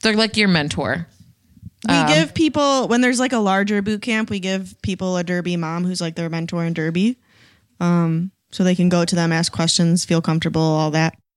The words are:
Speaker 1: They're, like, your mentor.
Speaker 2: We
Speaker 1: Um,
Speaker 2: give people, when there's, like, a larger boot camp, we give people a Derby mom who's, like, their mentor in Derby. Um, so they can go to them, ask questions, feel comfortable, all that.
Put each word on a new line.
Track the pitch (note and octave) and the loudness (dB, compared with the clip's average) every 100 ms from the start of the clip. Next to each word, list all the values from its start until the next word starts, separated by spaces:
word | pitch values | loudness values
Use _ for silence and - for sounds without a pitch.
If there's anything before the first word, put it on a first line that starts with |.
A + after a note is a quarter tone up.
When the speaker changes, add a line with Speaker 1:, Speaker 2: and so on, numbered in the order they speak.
Speaker 1:
They're, | A3 G#3+ | 0 2
like, | A3 A3 | 2 2
your | G3+ | 2
mentor. | E3+ D3 E3+ A#2 D3 E3+ _ - _ _ - - _ G#3+ | 2 0 -4 -4 -4 -8 _ -20 _ _ -20 -20 _ 0
Speaker 2:
We | |
Speaker 1:
Um, | E3+ D#3 | 2 4
Speaker 2:
give | D#4 D#4 | 2 2
people, | - D#4 D4+ C#4+ C4+ G#3 | 0 0 2 0 2 2
when | A#3+ | 2
there's, | B3 B3 | 2 0
like, | C4 | 0
a | B3 | 0
larger | G3+ F#3+ G3+ G#3 | 0 0 0 0
boot | G3+ G#3 | -2 -4
camp, | B3 A3 A3+ | -4 -4 -2
we | G3+ | -4
give | F#3+ F#3+ F#3 - | -4 -4 -6 -10
people | - F3+ F#3 F3+ | -6 -4 -2 -2
a | |
Derby | F3 F3+ F3 F3 | -2 -4 -2 -4
mom | D#3+ E3+ | -4 -4
who's, | F3+ F3+ | -4 -4
like, | E3+ E3 | -6 -6
their | E3 | -6
mentor | E3 E3+ F3 | -6 -4 -4
in | E3 | -4
Derby. | E3 D#3+ E3+ A3 B3+ _ _ _ _ _ - | -2 -2 0 0 -2 _ _ _ _ _ -4
Um, | F3 F3 E3 E3 F#3 _ _ | 0 2 2 0 -4 _ _
so | - | 0
they | F#3 | 2
can | F3 F3 | 4 4
go | F3 | 2
to | E3 | 2
them, | F3 E3 | 0 2
ask | E3 F3 | 0 0
questions, | - E3 - E3+ F3 | 0 0 2 2 2
feel | - E3 | 2 0
comfortable, | - D#3+ D#3+ D#3+ | 0 0 0 0
all | D#3+ D#3 D#3 | 2 2 2
that. | D#3 D#3+ - _ | 0 0 -4 _